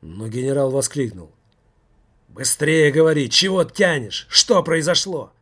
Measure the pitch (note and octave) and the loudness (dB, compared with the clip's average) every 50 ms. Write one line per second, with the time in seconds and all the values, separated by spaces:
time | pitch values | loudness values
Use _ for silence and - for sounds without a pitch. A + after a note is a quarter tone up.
0 | - D2+ E2+ F#2+ G#2+ A2+ A2 B2 B2+ C3+ C3+ C#3+ C#3 C3+ C3 C3+ C3 - - D3 | -18 -18 -14 -12 -12 -8 -6 -4 -4 -2 0 0 0 0 0 -2 -2 -2 -4 -4
1 | C3+ A2+ G2 F#2 E2 D#2 _ _ _ _ _ _ _ _ _ _ _ _ _ _ | -4 -4 -6 -12 -20 -20 _ _ _ _ _ _ _ _ _ _ _ _ _ _
2 | _ _ _ _ _ _ - - C3 C3 - - D3 D3 D#3 D#3+ D#3 D3 C3+ D#3 | _ _ _ _ _ _ -14 -8 -4 -4 -4 -2 0 2 4 4 4 4 4 4
3 | D#3+ D#3+ D#3 D3+ C#3 A#2 - - - G3 F#3+ F#3 E3+ - - - G3+ F3+ E3 C#3+ | 4 4 4 2 -2 0 0 0 0 2 2 0 0 -2 0 0 0 2 2 -2
4 | A#2+ G#2 - - - _ - - - - A#3+ F#3+ E3 E3 E3 E3 D3+ D#3+ F3 D#3+ | -4 -6 -10 -12 -12 _ 2 2 4 4 4 2 2 2 0 0 0 0 0 0
5 | - F#3+ F#3 D3+ A2+ - _ _ | -2 -4 -8 -10 -10 -12 _ _